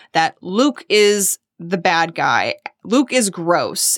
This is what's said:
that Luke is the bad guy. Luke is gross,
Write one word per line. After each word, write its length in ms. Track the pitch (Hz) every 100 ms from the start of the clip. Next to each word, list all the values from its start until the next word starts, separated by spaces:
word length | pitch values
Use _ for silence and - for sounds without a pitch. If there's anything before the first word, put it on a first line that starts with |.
| -
that 240 | 165 160 -
Luke 420 | 175 196 285 - -
is 480 | 208 208 208 190 - _ -
the 180 | 170 185
bad 380 | 180 165 165 165
guy. 400 | 143 117 101 - - _
Luke 300 | - 247 247
is 160 | 254 202
gross, 680 | 180 170 170 113 - -